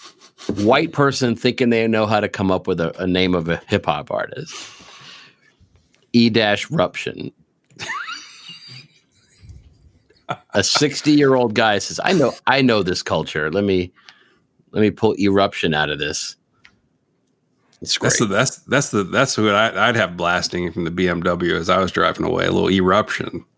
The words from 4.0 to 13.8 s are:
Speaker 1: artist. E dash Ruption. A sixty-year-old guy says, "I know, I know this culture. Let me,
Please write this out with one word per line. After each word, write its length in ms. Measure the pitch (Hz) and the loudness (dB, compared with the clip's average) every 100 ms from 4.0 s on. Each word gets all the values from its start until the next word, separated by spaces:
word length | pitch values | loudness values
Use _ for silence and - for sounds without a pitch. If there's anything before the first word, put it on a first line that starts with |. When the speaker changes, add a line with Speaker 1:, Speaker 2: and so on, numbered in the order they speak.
| 71 | -6
Speaker 1:
artist. 420 | - - - 160 - - - - - - - - _ _ _ _ _ _ _ _ | -8 -8 -10 -14 -14 -18 -20 -20 -20 -20 -20 -20 _ _ _ _ _ _ _ _
E 160 | 120 117 | 4 4
dash 400 | 110 107 104 - | 4 2 0 -2
Ruption. 600 | 160 87 - - - - - _ _ _ - - 1077 - - - - - - - 131 - _ _ _ _ _ - - - _ _ _ _ _ - - _ | -2 -2 -2 -10 -10 -12 -14 _ _ _ -16 -12 -12 -12 -14 -16 -20 -20 -20 -20 -20 -20 _ _ _ _ _ -20 -20 -20 _ _ _ _ _ -12 -12 _
A 80 | 104 | 0
sixty-year-old 920 | - - 147 135 151 147 139 131 120 | 2 2 0 0 2 4 6 4 2
guy 260 | 107 110 101 | 2 2 2
says, 220 | - 85 | -2 -4
"I 80 | - | 0
know, 220 | 104 120 - - | 2 2 0 0
I 140 | 135 | 2
know 220 | 131 110 | 4 2
this 180 | 90 - | 0 -4
culture. 480 | - 82 80 78 76 | -2 -2 -2 -4 -2
Let 140 | 90 | -2
me, 300 | 101 92 | 0 0